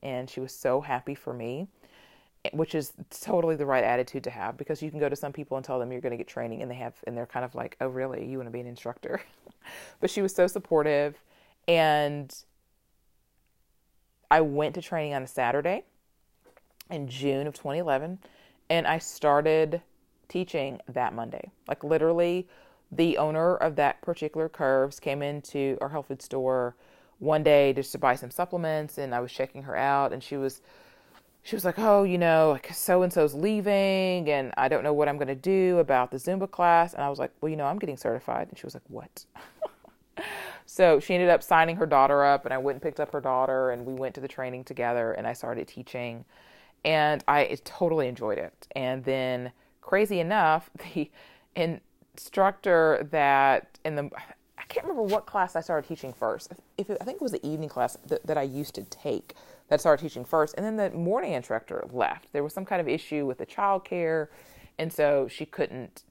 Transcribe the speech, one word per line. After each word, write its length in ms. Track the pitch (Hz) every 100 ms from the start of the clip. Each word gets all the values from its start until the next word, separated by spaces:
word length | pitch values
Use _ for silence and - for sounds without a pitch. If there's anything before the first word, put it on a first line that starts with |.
and 260 | 135 127 127
she 120 | -
was 120 | 131
so 260 | - 131 131
happy 340 | 147 127 131 139
for 180 | -
me, 340 | 123 117 135 196 _ _ _ _ _ _ _ -
which 220 | 147 160 160
is 180 | 135 - -
totally 460 | - - 180 165 156
the 100 | 143
right 180 | 131
attitude 420 | 110 123 127 139 -
to 40 |
have, 280 | 120 98 131
because 260 | 143 151
you 80 | 156
can 80 | 156
go 100 | 143
to 60 | 139
some 180 | 143
people 240 | 139 143 131
and 80 | 131
tell 140 | 127
them 120 | 120
you're 100 | 127
gonna 160 | 127 120
get 100 | -
training, 340 | - 117 113
and 80 | 127
they 60 | 123
have, 180 | 120 - -
and 100 | 120
they're 80 | 120
kind 200 | 123 123
of 100 | 123
like, 220 | 120 -
"Oh, 60 | 131
really? 380 | 127 131 117 123
You 120 | 131
wanna 140 | 120
be 80 | 120
an 80 | 123
instructor?" 540 | 120 117 123 - - -
<laughs> 760 | _ - - - - - -
But 120 | 190
she 100 | -
was 140 | 190 -
so 100 | 180
supportive, 760 | 202 - 160 151 143 147 147 _ _ _ _ -
and 640 | 165 156 151 147 147 139 - - _ _ _ _ _ _ _ _ _ _ _ _ _ _ _ _ _ -
I 120 | 156
went 340 | 156 143 151 180
to 60 |
training 300 | - 165 151 143
on 80 |
a 40 | 131
Saturday 580 | - 120 139 156 208 - _ _ _ _ _ _ _ _ - -
in 180 | 165 139
June 400 | 131 139 135 147
of 60 |
twenty 260 | 143 143 151
eleven, 400 | 170 135 160 185 - _ _ _ -
and 160 | 165 -
I 120 | 160
started 840 | - - 151 143 156 156 156 170 - _ _ _ -
teaching 540 | 175 180 160 139 123 -
that 240 | 127 120
Monday. 380 | 117 117 - - - -
Like, 160 | -
literally, 640 | 147 160 160 170 175 180 180 - - _ _
the 260 | 139 170 -
owner 380 | 156 156 170 180
of 200 | 165 147
that 240 | 143 -
particular 480 | - 170 151 156 160
Curves 500 | - 139 135 135 -
came 220 | - 143
into 560 | 143 147 - 143 135 131
our 100 | 139
health 180 | 151 135
food 140 | 139
store 540 | - 131 131 131 123 - _ _ _ -
one 240 | 139 156
day 280 | 156 143 139
just 180 | 135 135
to 40 | -
buy 180 | 135 123
some 160 | 123
supplements, 640 | - 180 175 160 156 151 -
and 180 | 135 120
I 40 |
was 120 | 123
checking 320 | - 135 -
her 120 | 135 98
out, 360 | 139 139 139
and 100 | -
she 160 | - 143
was, 240 | 135 - _ - - _ _ - _ _
she 120 | - 220
was 80 |
like, 160 | 185 170
"Oh, 240 | 220 202
you 140 | 196 180
know, 340 | 170 160 156
like, 220 | 135 -
so-and-so's 600 | 170 - 180 180 175 151
leaving, 960 | 139 196 214 202 202 196 190 185 180 151
and 240 | 143 131 -
I 100 | 131
don't 160 | 143
know 100 | 147
what 140 | 147 151
I'm 100 | 143
gonna 180 | 135 135
do 440 | 180 190 185 175
about 320 | 143 131 123
the 60 | 131
Zumba 320 | 170 190 190
class." 420 | - 175 170 170
And 100 | -
I 60 | 143
was 100 | 139
like, 120 | 135 _
"Well, 100 | 156
you 60 | 156
know, 100 | 143
I'm 140 | 139
getting 180 | 135 131
certified." 520 | 113 117 - 123 127
And 80 | -
she 80 | 131
was 80 |
like, 100 | 131 -
"What?" 360 | - - - - - - - 622 - - _ _ -
<laughs> 80 | - - - - -
So 360 | - 180 147
she 120 | -
ended 160 | 180 175
up 140 | 165
signing 320 | - 165 165 170
her 80 | 160
daughter 380 | 143 135 143
up, 220 | 143 139 139
and 80 |
I 40 | 131
went 180 | 135 135
and 60 |
picked 200 | 160 139
up 100 | 147
her 80 | 147
daughter, 520 | 135 127 131 131 127
and 140 | 120 123
we 80 |
went 220 | 131 131 -
to 60 |
the 60 | 139
training 360 | - 127 127
together, 480 | 127 123 120 120 113
and 160 | - 113
I 60 |
started 340 | 120 120 117 -
teaching. 560 | - 127 123 120 117 - _ - - _ _
And 400 | 151 156 151 151 -
I 300 | 143 135 -
totally 440 | - - 175 160 127
enjoyed 300 | 117 107 87
it. 300 | - - - 135
And 280 | 127 131
then, 480 | 127 135 127 127 123 - _ _
crazy 380 | - 196 214 185
enough, 500 | 165 208 160 160 - -
<laughs> 120 | -
the 160 | - 147 - - - _ -
instructor 1500 | 165 165 - _ _ - - - 190 196 196 170 160 147 147
that 680 | 156 143 139 139 131 - - 156
in 100 | 147
the, 140 | 143 - - - _ -
I 60 | -
can't 180 | - -
remember 180 | 302
what 220 | 208 208 -
class 300 | 202 180 165
I 60 |
started 260 | 165 160 139
teaching 260 | 160 131
first. 400 | 120 113 92 - - _ -
If 120 | 202
it, 80 | 202
I 40 | 214
think 120 | 392
it 40 |
was 120 | 262
the 120 | 143 147
evening 240 | 151 151
class 280 | - 123 - 139
that, 180 | 151 -
that 120 | 151
I 60 |
used 320 | 139 135 147 -
to 80 | -
take 500 | - 151 110 - - - - -
that 80 | 147
I 20 |
started 240 | 170 147
teaching 240 | 151 123 123
first. 300 | 160 151 -
And 80 | 214
then 100 | 220
the 140 | 196 170
morning 360 | 170 226 339
instructor 520 | 139 - 110 - - -
left. 400 | 123 92 - -
There 100 | 143
was 100 | 147
some 120 | 190 190
kind 160 | 185
of 60 | 151
issue 380 | 156 - 151 139
with 120 | 127
the 80 | -
childcare, 840 | - 202 190 - 180 165 160 151 - - - - -
and 120 | 160
so 360 | - 147 143 -
she 180 | - 156
couldn't 580 | - 151 127 120 - -